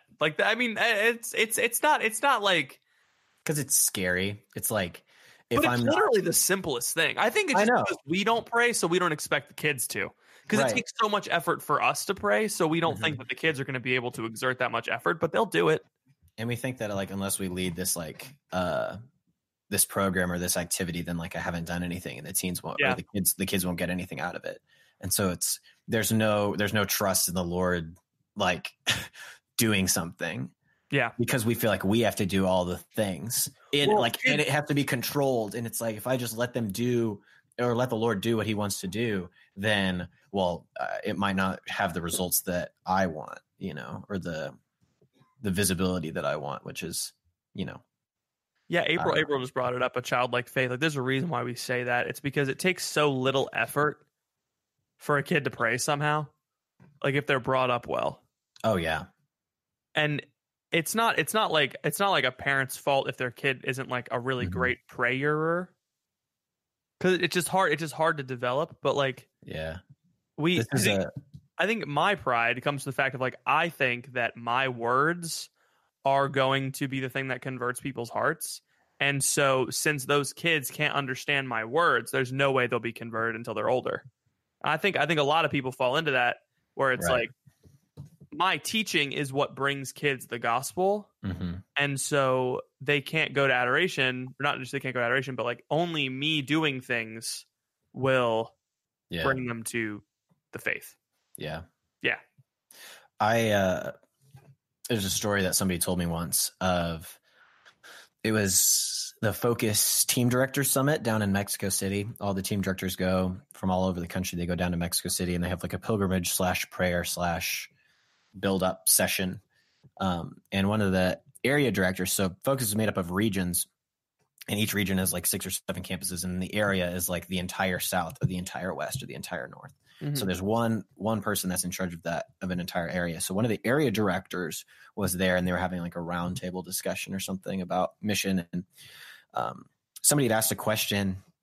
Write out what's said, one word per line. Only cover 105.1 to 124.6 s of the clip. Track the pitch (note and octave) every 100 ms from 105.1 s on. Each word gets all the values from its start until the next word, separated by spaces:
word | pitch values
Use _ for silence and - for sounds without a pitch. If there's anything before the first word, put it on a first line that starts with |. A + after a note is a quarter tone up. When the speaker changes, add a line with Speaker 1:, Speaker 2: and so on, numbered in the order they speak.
| - G#2+ G2+
Speaker 2:
that | F#2 -
somebody | F#2+ E2+
told | G2 F2+
me | E2+
once | E2 E2+ - - -
of, | F#2 F2 E2+ E2 E2+ - _ _ _ _ - _ - - - _
it | A2
was | A2 G2 F2+ - - - - - -
the | A2
Focus | F#2+ A#2+ A#2 A2 G2+ - - -
Team | D3 A#2+
Director | B2+ C3 C#3+
Summit | C3+ C3+ C3+ D#3
down | A#2 A2
in | G2+
Mexico | G2 G2+ - G2
City. | - G2 G2+ G#2 -
All | G2+
the | F#2+
team | F#2+ G#2
directors | F#2+ F#2+ F#2+ F#2
go | F#2 F#2 F#2 F#2 -
from | - G2
all | F#2 F#2+
over | F2+
the | F2
country. | F#2 F2 F2
They | E2+
go | F2
down | F2+
to | E2+
Mexico | E2+ - F2+
City | - F2+ F2
and |
they | E2+
have, | F2
like, | F2+
a | F#2+
pilgrimage | - G#2+ G2 F#2 F2
slash | - F2+ F2+ -
prayer | - F2+ F2
slash | E2+ - F2 E2+ - - - _ _ _ _ _ _ G2
build | G2 F#2+
up | F#2 - -
session. | - F#2+ - F#2 F#2 - _ _ _ - -
Um, | F#3+ F2 - - _
and | G2 G2
one | A2
of | G2
the | F#2 F#2 - _ -
area | A#2+ D3 C3
directors, | G2 F#2 F#2+ F#2
so | - F#2+ F2
Focus | - C3+ A2
is | G#2
made | G#2+
up | G2
of | F2
regions, | F#2 A2 F#2+ F2+ F2 - _ _ _ _ _ _ - -
and |
each | G#2